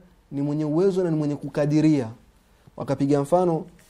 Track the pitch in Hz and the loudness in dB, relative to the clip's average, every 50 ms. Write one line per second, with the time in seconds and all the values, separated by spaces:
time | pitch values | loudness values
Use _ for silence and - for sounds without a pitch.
0 | - - _ _ _ - 143 139 143 147 147 151 151 151 147 165 190 196 180 185 | -20 -20 _ _ _ -12 -8 -6 -4 -4 -2 -2 -2 -2 0 0 2 2 0 0
1 | 185 170 160 156 151 147 147 143 - 139 - 156 147 147 151 151 151 156 151 139 | 0 0 0 -2 -2 -2 -4 -6 -8 -6 -4 -2 0 2 2 4 4 4 4 2
2 | 117 113 120 - _ _ _ _ _ _ _ _ _ _ - - - - 139 - | 0 -4 -8 -16 _ _ _ _ _ _ _ _ _ _ -14 -8 -6 -4 -2 -2
3 | 139 139 143 143 143 139 175 180 180 175 165 156 180 - - - _ | 0 0 2 0 0 2 2 2 2 2 0 -2 -4 -10 -18 -20 _